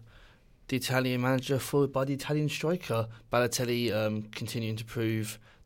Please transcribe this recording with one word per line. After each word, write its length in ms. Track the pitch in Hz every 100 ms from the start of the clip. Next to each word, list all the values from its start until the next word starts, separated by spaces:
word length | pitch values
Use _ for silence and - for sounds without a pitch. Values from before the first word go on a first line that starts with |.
| - - - - - - -
the 120 | 131
Italian 420 | - 131 127 127
manager 400 | 127 131 127 135
followed 320 | - 143 139
by 120 | 135
the 100 | 135
Italian 340 | 139 - 151 147
striker, 580 | - 156 180 - 113 113 - -
Balotelli, 600 | 120 120 - 120 120 120
um, 280 | 107 110 107 107
continuing 420 | - 113 127 113 110
to 80 |
prove 540 | 113 120 113 110 107 - - -